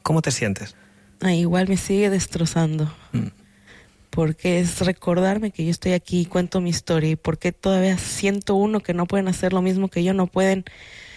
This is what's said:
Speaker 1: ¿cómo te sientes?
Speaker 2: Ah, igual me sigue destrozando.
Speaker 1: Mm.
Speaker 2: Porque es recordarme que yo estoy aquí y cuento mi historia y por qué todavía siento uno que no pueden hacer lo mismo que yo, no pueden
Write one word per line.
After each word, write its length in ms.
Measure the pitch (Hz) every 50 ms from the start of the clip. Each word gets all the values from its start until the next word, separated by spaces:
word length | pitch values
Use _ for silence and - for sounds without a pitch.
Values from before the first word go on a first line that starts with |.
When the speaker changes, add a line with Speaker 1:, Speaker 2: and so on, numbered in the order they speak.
| _
Speaker 1:
¿cómo 200 | - 160 160 156
te 80 | -
sientes? 460 | 127 - 123 110 98 - 101 98 - - - - _ _ _ _ - _
Speaker 2:
Ah, 120 | - 190 180
igual 340 | 165 170 170 175 180 185 190
me 80 | 196
sigue 320 | 180 - - 196 196 208 202
destrozando. 840 | 196 190 165 - - 160 165 160 - 165 165 156 156 156 156 151 - - - - -
Speaker 1:
Mm. 140 | 120 113 107 - - - _ _ _ _ - - - - - _ _ - _
Speaker 2:
Porque 520 | - - 165 156 156 - - 180 180 175
es 180 | 180 175 - -
recordarme 680 | 185 180 185 - - - 175 180 185 190 196 214 220 208
que 140 | - - 160
yo 80 | 165 170
estoy 200 | - - 185 180
aquí 280 | 175 - - - 180
y 60 | 175
cuento 340 | 165 - 185 180 175 - 190
mi 100 | 180 170
historia 400 | 170 - - - 175 160 151 156
y 60 | 160
por 200 | 156 - - 160
qué 140 | - - 180
todavía 480 | 170 - - 190 190 190 185 190 190 180
siento 560 | - - - - - 196 202 202 196 - 202
uno 240 | 196 202 214 214 208
que 160 | - - 175
no 120 | 175 175
pueden 200 | 175 - 196 190
hacer 260 | 185 180 - - 185 185
lo 80 | 185
mismo 280 | 180 185 190 190 196 190
que 160 | - 180 175
yo, 100 | 185 190
no 140 | 196 185 175
pueden 360 | - 185 190 190 190 190 185 - - - - - - - - - -